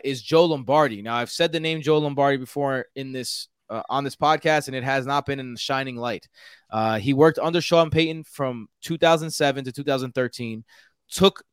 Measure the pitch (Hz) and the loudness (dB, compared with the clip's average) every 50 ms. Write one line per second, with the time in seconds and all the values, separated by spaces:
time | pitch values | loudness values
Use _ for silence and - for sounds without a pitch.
0 | - 139 135 123 107 - 156 160 175 170 156 139 127 104 135 151 151 139 110 101 | -4 -6 -6 -6 -4 2 4 6 6 6 2 -2 0 2 4 4 4 4 0 -6
1 | 101 113 117 120 120 117 - - 170 170 160 165 160 160 160 160 143 143 156 151 | -6 -4 -4 -4 -4 -4 -2 -2 -2 0 0 -2 -4 -2 -4 -2 2 2 2 2
2 | 151 147 143 135 139 139 139 135 127 120 - 143 143 139 135 131 120 - _ 139 | 2 0 0 2 2 2 2 0 -4 -8 -6 -6 -4 -2 -4 -4 -6 -8 _ -12
3 | 135 135 131 127 123 - - - - _ _ _ _ _ 107 110 - - 120 139 | -12 -10 -10 -8 -8 -8 -8 -10 -10 _ _ _ _ _ -10 -10 -8 -4 -4 -2
4 | 139 135 - _ 147 147 156 156 - 165 156 151 143 - 131 131 123 135 135 135 | -2 -4 -4 _ 2 2 2 2 2 2 2 2 0 -4 -8 -6 -4 -2 -2 -2
5 | 127 135 139 143 139 - 139 139 131 127 120 113 - - 139 135 135 135 123 117 | -2 -2 -4 -4 -2 -4 -6 -6 -8 -12 -10 -10 -6 -4 -4 -4 -4 -6 -8 -6
6 | 117 120 110 85 - _ _ _ - - - _ _ _ - 110 110 113 110 110 | -6 -6 -6 -6 -10 _ _ _ -20 -20 -20 _ _ _ -2 0 0 0 0 0
7 | 98 120 139 131 151 165 156 - - 160 170 175 156 - 175 165 165 156 151 160 | 0 0 4 6 6 6 6 2 -2 0 0 -2 0 2 4 4 4 4 2 0
8 | 165 160 160 160 156 - - - 139 131 123 117 107 - _ _ - - 170 160 | 0 0 -2 -8 -12 -16 -8 -6 -4 -4 -4 -6 -10 -14 _ _ -8 -6 -2 2
9 | - 165 165 160 156 160 - - 147 143 135 139 131 127 120 - 143 147 139 131 | 4 4 4 4 2 -4 -2 0 0 0 0 -2 -6 -8 -8 -6 -2 -2 0 0
10 | 131 127 120 131 127 120 - - 123 113 113 110 117 _ _ _ _ _ _ _ | -2 -4 -2 -2 -2 -2 -4 -8 -8 -8 -8 -10 -14 _ _ _ _ _ _ _
11 | _ _ - - 185 196 - - - _ | _ _ 0 4 4 4 4 2 -18 _